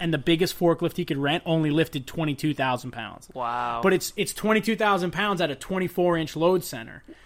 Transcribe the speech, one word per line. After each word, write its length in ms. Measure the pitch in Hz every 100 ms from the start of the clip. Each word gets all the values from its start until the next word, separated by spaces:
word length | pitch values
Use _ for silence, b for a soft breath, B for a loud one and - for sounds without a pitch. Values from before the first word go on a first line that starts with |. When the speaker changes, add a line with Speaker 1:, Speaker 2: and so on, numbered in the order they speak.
Speaker 1:
and 100 | 165
the 40 | 151
biggest 420 | 170 165 180 -
forklift 380 | 170 160 165 -
he 80 | 170
could 120 | 139
rent 240 | 139 170 175
only 240 | 160 151
lifted 380 | 156 160 147 -
twenty-two 460 | 175 156 143 156 139
thousand 360 | 131 127 131
pounds. 380 | 117 104 - -
Speaker 2:
Wow. 460 | 127 117 120 120 117
Speaker 1:
But 100 | 190
it's, 180 | 185 - -
it's 160 | 185
twenty-two 420 | - 208 214 220 208
thousand 360 | 208 196 180
pounds 280 | 160 208 180
at 100 | 160
a 40 | -
twenty-four 640 | - 190 175 - 180 165
inch 180 | 156 151
load 280 | 170 185 -
center, 380 | 123 117 - B B